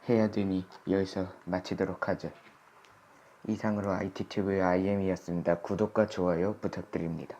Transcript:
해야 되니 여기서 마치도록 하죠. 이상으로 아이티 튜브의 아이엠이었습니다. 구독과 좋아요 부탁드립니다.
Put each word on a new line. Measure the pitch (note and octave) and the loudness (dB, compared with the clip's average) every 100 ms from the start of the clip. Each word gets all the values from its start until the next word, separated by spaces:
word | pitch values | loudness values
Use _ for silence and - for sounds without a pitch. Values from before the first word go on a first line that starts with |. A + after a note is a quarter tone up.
| - | 4
해야 | A#2 G#2+ | 4 4
되니 | G2+ G2 F#2+ F#2 - - | 2 0 -2 -4 -12 0
여기서 | F#2+ F#2+ - F#2 - - | 0 2 -2 -6 -8 -4
마치도록 | F2+ - F#2 F#2+ F2 - | -4 -4 -2 -2 -2 -2
하죠. | F2+ E2 - - - - - - - - - - - - | -2 -6 -12 -20 -20 -20 -20 -20 -20 -20 -20 -20 -14 -6
이상으로 | A2 A2+ G#2 G2 | -2 0 0 0
아이티 | F#2+ G2 - A2 | 0 -2 -6 -6
튜브의 | - G2 G2 | -2 0 2
아이엠이었습니다. | F#2 F2+ F#2+ G2+ F#2+ F2+ - E2+ E2+ E2+ | 4 4 2 2 0 -2 -2 -2 2 0
구독과 | - G2+ G#2+ - G#2 | 0 0 2 2 2
좋아요 | - F2+ E2+ F#2+ G#2+ | 2 0 2 0 -2
부탁드립니다. | G2 F#2 F2 F2+ E2+ D#2+ - - | -6 -6 -6 -4 -4 -6 -10 -16